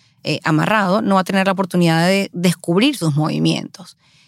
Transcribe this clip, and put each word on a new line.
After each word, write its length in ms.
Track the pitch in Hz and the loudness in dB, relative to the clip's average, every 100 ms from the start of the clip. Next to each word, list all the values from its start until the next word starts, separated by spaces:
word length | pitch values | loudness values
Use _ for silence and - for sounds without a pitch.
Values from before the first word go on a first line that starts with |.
| _ _ | _ _
eh, 160 | - 151 | -6 -4
amarrado, 580 | - 151 - 220 190 208 | -2 0 0 0 0 0
no 140 | 196 190 | 2 0
va 60 | |
a 20 | |
tener 240 | 180 196 190 | 0 0 0
la 60 | |
oportunidad 520 | 185 185 180 170 165 175 | -2 -2 2 2 2 2
de 220 | 196 196 | 0 -2
descubrir 640 | 175 175 160 - 175 277 254 | -2 0 0 -2 2 2 0
sus 200 | 160 143 | -2 0
movimientos. 840 | 156 156 160 160 - - 180 - _ _ | -2 0 0 -2 -6 -16 -20 -20 _ _